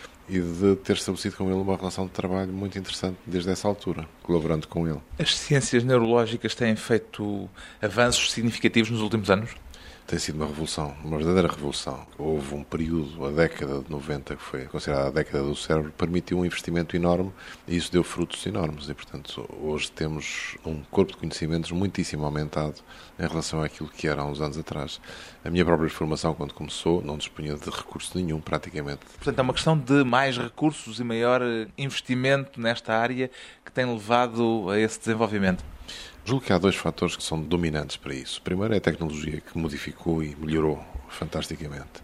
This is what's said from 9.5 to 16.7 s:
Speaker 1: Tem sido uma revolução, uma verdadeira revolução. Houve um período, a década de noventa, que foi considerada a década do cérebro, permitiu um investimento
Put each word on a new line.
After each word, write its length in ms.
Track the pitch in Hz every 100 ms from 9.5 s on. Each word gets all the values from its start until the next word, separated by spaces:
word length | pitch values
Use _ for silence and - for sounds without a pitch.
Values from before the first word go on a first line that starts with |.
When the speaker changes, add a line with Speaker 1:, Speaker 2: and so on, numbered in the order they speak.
| - - - - - -
Speaker 1:
Tem 140 | 82
sido 160 | - 76
uma 100 | 73
revolução, 480 | 76 78 - 73 73
uma 140 | 78 78
verdadeira 320 | 80 92 82
revolução. 580 | 71 71 - 73 65 - -
Houve 360 | 78 78 69 73
um 60 |
período, 640 | 71 82 80 82 71 82 69
a 60 |
década 480 | 76 80 - 69 69
de 100 | 69
noventa, 460 | 73 73 71 67 71
que 80 |
foi 220 | - 67 67
considerada 420 | 73 73 69 69
a 40 |
década 340 | 76 76 73 69
do 100 | 73
cérebro, 380 | - 78 76 -
permitiu 420 | 82 87 - 87
um 60 | 90
investimento 480 | - -